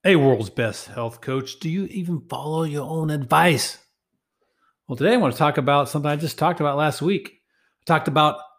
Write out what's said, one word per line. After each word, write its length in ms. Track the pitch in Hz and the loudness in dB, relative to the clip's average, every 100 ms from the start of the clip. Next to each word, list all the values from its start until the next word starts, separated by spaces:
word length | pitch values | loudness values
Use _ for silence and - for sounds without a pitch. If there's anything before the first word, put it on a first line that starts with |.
a 100 | 190 | 6
world's 360 | 175 135 117 104 | 6 6 4 -2
best 360 | - 117 - - | -2 -4 -4 -12
health 340 | 104 117 113 | -8 -8 -8
coach, 380 | - 135 135 - | -6 -6 -6 -10
do 100 | 160 | -6
you 180 | 180 196 | -4 -6
even 420 | 196 175 160 - | -8 -6 -6 -6
follow 340 | - 147 160 | -10 -6 -4
your 260 | 160 147 147 | -4 -4 -6
own 220 | 160 156 | -4 -2
advice? 680 | 151 127 151 175 135 - - _ _ _ _ _ _ _ _ _ _ - | -4 2 4 4 2 -2 -8 _ _ _ _ _ _ _ _ _ _ -10
Well, 80 | |
today 200 | 131 160 | 0 2
I 20 | 247 | 4
wanna 180 | 156 | 2
talk 240 | - 151 147 | 2 2 2
about 300 | 139 143 143 | 2 2 2
something 200 | 151 147 | -2 -2
I 60 | |
just 240 | 147 156 - | -2 -4 0
talked 220 | 156 170 | 0 0
about 160 | 147 143 | -2 0
last 260 | 151 - | -2 0
week. 380 | 151 202 - _ _ _ _ _ | -2 -2 -6 _ _ _ _ _
I 40 | - | 0
talked 200 | 160 160 | 0 2
about 320 | 147 151 147 - | 2 2 0 -14